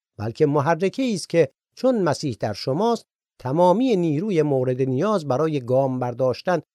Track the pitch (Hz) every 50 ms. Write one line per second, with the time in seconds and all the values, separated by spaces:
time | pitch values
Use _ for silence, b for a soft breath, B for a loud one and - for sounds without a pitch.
0 | _ _ _ - 104 113 117 - 156 143 143 151 127 160 170 160 196 185 - -
1 | 269 247 214 165 - - - 165 151 - _ _ _ _ _ - - 262 254 220
2 | 180 156 135 - - 143 110 - - 110 101 - - 135 131 165 214 233 233 220
3 | - _ _ _ _ _ _ - - 127 139 170 180 180 175 220 262 262 220 180
4 | 170 165 143 147 196 220 190 156 151 147 139 131 127 127 127 127 135 135 127 131
5 | 175 214 214 190 147 143 123 131 160 160 151 139 120 117 123 131 139 131 131 127
6 | 127 123 120 120 131 127 117 - - 185 175 160 - _ _